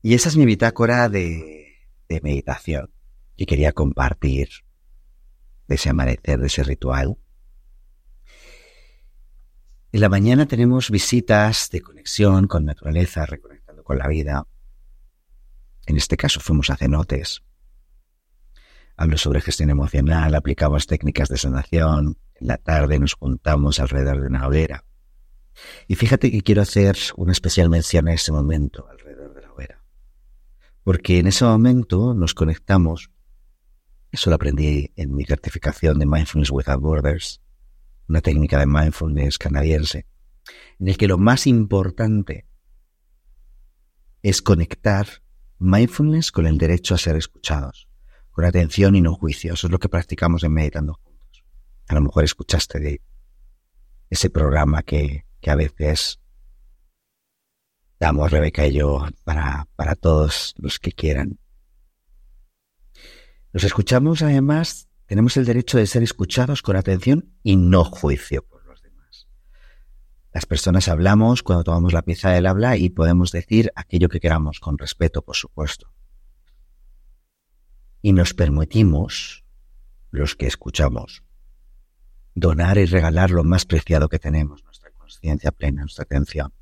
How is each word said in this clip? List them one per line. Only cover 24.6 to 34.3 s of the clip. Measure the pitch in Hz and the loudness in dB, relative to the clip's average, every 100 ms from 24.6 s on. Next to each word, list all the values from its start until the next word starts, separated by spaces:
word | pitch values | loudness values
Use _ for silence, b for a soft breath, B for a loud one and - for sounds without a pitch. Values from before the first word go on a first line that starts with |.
| 80 69 - _ _ _ - - _ B B B B | -2 -6 -18 _ _ _ -20 -20 _ B B B B
Y | 95 | -2
fíjate | 113 135 127 | 2 2 2
que | 107 | 0
quiero | - 104 | 2 2
hacer | 98 104 98 98 - - | 2 2 2 0 -6 -4
una | 87 | -2
especial | 90 87 - 85 | -2 0 2 4
mención | 82 80 85 80 | 2 2 0 2
a | |
ese | 82 - | -2 -2
momento | 76 71 78 71 - - | -2 0 -2 -4 -6 -20
alrededor | 67 73 65 71 | -20 -20 -20 -20
de | 67 | -20
la | 65 | -20
hoguera. | 65 65 - _ _ - _ _ - _ - _ _ | -18 -18 -20 _ _ -20 _ _ -20 _ -20 _ _
Porque | - 90 - 87 | -2 -2 2 2
en | 90 | 4
ese | 101 | 2
momento | 120 110 120 127 113 92 120 | 4 4 4 2 0 0 0
nos | 113 82 | 0 -2
conectamos, | - 80 80 - 98 82 80 - _ _ - _ _ _ _ _ _ _ | 0 -2 -2 0 2 2 -2 -12 _ _ -20 _ _ _ _ _ _ _
eso | - 95 | -4 0